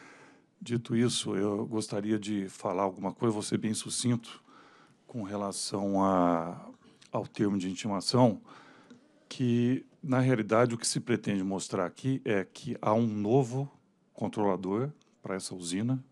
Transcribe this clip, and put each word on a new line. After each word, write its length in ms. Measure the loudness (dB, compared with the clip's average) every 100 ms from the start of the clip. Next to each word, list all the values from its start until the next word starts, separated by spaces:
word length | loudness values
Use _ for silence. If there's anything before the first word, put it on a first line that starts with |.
| -20 -20 -20 -20 _ _
Dito 320 | -4 -4 0
isso, 420 | 2 2 2 -2 0
eu 280 | 0 0 -2
gostaria 540 | -4 -2 -4 0 0
de 300 | 0 -4 -4
falar 340 | -6 -4 0
alguma 300 | 0 -2 -6
coisa, 180 | -2 0
vou 100 | 0
ser 160 | -2 -2
bem 160 | -2
sucinto 680 | -4 -4 -2 0 0 -2 -18 _ -20 -20 -20 -20 _ -14
com 160 | -10
relação 800 | -6 -6 -4 -6 -4 -2 0 2
a, 680 | 4 4 4 2 -2 -8 -14 -20 -20 -20 -8
ao 120 | -6 -6
termo 320 | 0 0 2
de 120 | -2
intimação, 720 | -4 -4 -2 2 6 6 4 -8 -20 -20 -20 -20 -20 _ _ _
que, 560 | -2 2 4 2 0 -4 _
na 160 | 0 2
realidade, 560 | 4 2 4 4 4 2
o 20 |
que 80 | -2
se 140 | -4
pretende 460 | 0 0 0 -2 0
mostrar 400 | -4 -4 -2 -2
aqui 360 | -2 -2 -2 0
é 180 | 0
que 320 | -2 -8 -10 -4
há 120 | 2
um 140 | 2 2
novo 640 | 0 4 4 4 -2 -6 -10 _ _ _
controlador 760 | -6 -4 0 0 0 0 -2 -2 -6 _ _
para 120 | -8 -8
essa 200 | -6 -8
usina, 480 | -4 -2 0 -2 -4